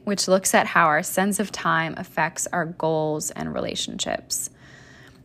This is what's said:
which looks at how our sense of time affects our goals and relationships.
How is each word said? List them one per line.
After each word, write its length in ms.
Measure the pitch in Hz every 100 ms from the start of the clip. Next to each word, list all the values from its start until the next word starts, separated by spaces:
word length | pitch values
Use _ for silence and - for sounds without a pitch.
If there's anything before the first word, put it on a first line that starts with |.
| -
which 240 | 202 -
looks 260 | 190 190 214
at 120 | 214
how 180 | 180 165
our 180 | 151
sense 380 | 185 - 202 196
of 100 | 202
time 440 | - 170 165 165 -
affects 500 | 190 - 165 - -
our 120 | 175 170
goals 640 | 170 160 160 156 156 -
and 220 | - 160
relationships. 960 | - - - - - - - - - - - - - - - - -